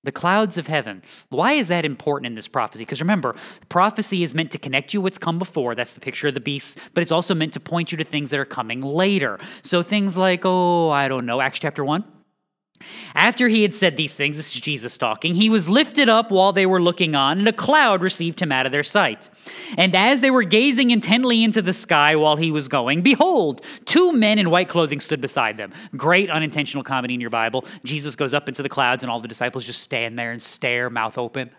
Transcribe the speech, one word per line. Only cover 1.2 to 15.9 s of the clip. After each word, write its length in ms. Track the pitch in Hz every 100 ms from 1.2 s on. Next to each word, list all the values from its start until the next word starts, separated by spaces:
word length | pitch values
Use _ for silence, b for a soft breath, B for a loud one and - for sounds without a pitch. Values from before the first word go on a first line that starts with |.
| B
Why 240 | 131 208
is 160 | 302 180
that 160 | 175 156
important 420 | 131 - 143 120
in 80 | 113
this 120 | -
prophecy? 380 | 135 110 107 113
'Cause 160 | 135
remember, 340 | 165 208 131 - B B _
prophecy 520 | 175 202 214 208 190
is 140 | 165 139
meant 160 | 160
to 80 | 151
connect 340 | 143 135 -
you 80 | 208
what's 160 | 185 -
come 220 | 165 170
before. 340 | 185 160 123
That's 200 | 117 120
the 80 | -
picture 260 | 135 - 143
of 80 | 131
the 40 |
beasts. 360 | 123 139 - - B
But 80 | -
it's 100 | 170
also 220 | 165 175
meant 200 | 170 156
to 60 | -
point 320 | - 170 165
you 60 | 165
to 60 |
things 260 | 156 151 143
that 100 | 139
are 60 | 135
coming 360 | - 113 120
later. 580 | 135 156 190 196 135 98 B B
So 180 | - 180
things 360 | 175 208 196 180
like, 240 | 190 180
oh, 460 | 185 185 180 175 165
I 180 | 143 135
don't 180 | 131 120
know, 160 | 123
Acts 180 | 135 -
chapter 240 | 151 147
one. 200 | 139 165 220 _ _ _ _ _ _ _ B B B
"After 360 | - 208 240 247
he 140 | 220
had 100 | 208
said 240 | - 185 143
these 180 | 147 -
things," 220 | 143 147
this 180 | 156 123
is 60 |
Jesus 340 | 156 139 117 -
talking, 400 | 117 110 160 175
"he 140 | 220
was 180 | 220 165
lifted 400 | 226 302